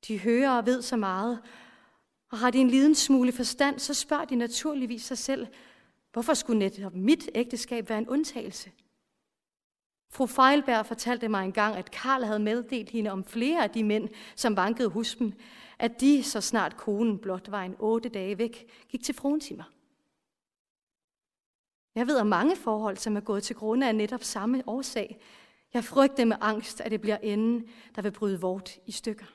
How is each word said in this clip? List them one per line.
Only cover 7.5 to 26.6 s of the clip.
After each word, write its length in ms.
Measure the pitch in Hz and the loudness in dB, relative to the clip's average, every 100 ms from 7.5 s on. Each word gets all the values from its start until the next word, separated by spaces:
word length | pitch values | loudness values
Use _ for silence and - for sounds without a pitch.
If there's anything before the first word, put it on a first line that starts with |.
| 240 - 240 - | -4 -6 -6 -4
være 80 | 220 | -4
en 120 | 226 | -2
undtagelse?" 600 | 277 311 247 220 - - _ _ _ _ _ _ _ _ _ _ _ _ _ _ | -2 -2 -6 -10 -12 -16 _ _ _ _ _ _ _ _ _ _ _ _ _ _
Fru 160 | - 247 | -4 -2
Feilberg 600 | - 262 285 285 233 220 | 6 6 6 2 0 -2
fortalte 440 | 226 - 240 233 | -6 -4 -2 -2
mig 160 | 208 190 | -2 -2
engang, 300 | 190 208 196 | 0 0 -2
at 160 | 185 | -10
Karl 320 | - 254 269 | -8 -2 0
havde 160 | 226 214 | 0 0
meddelt 500 | 214 233 240 254 214 | 0 -2 -2 -6 -4
hende 200 | 233 208 | -4 -4
om 140 | 196 | -6
flere 400 | 185 226 247 339 | -6 -2 0 2
af 60 | 220 | 0
de 140 | 226 | 0
mænd, 260 | 214 214 220 - - - | 0 0 -2 -12 -18 -2
som 200 | 240 196 | 0 2
vankede 340 | 185 226 233 | 2 2 0
hos 260 | 180 220 - | 0 -6 -4
dem, 180 | 226 - - - - - | -4 -4 -18 -20 -20 -4
at 220 | 233 233 | -4 2
de, 220 | 269 285 | 4 4
så 180 | 277 220 | 2 -4
snart 360 | - 226 175 - | 0 0 0 -4
konen 420 | - 208 233 202 | -4 0 2 0
blot 320 | 196 185 190 | -4 -6 -6
var 120 | 202 | -8
en 120 | 185 185 | -8 -4
otte 300 | 214 226 233 | 0 0 -2
dage 280 | 220 185 196 | -6 -6 -2
væk, 480 | 233 233 - - _ | -4 -4 -20 -20 _
gik 140 | 247 | -8
til 120 | - 269 | -6 -4
fruentimer. 480 | 277 302 - 202 - _ _ _ _ _ _ _ _ _ _ _ _ _ _ _ _ _ _ _ _ _ _ 220 | 0 -2 -4 -14 -14 _ _ _ _ _ _ _ _ _ _ _ _ _ _ _ _ _ _ _ _ _ _ -4
Jeg 120 | 240 | 0
ved 100 | 277 | 2
om 100 | 208 | 4
mange 280 | 180 254 370 | 4 2 0
forhold, 420 | - 214 214 196 | -2 -2 -2 -4
som 200 | - 208 | -4 -4
er 40 | |
gået 220 | 208 202 | -2 -4
til 120 | 208 233 | -4 -6
grunde 320 | 220 233 269 | -2 0 2
af 80 | 220 | 2
netop 280 | 208 247 | -2 -4
samme 400 | - 214 208 262 254 | -8 -6 -2 -2 -2
årsag. 520 | 233 269 233 202 - - - - _ _ | -6 -4 -6 -6 -12 -20 -20 -20 _ _
Jeg 100 | 240 | -6
frygter 420 | 233 269 277 277 233 | 0 6 6 6 2
med 120 | 214 | 4
angst, 400 | 214 214 | 0 -2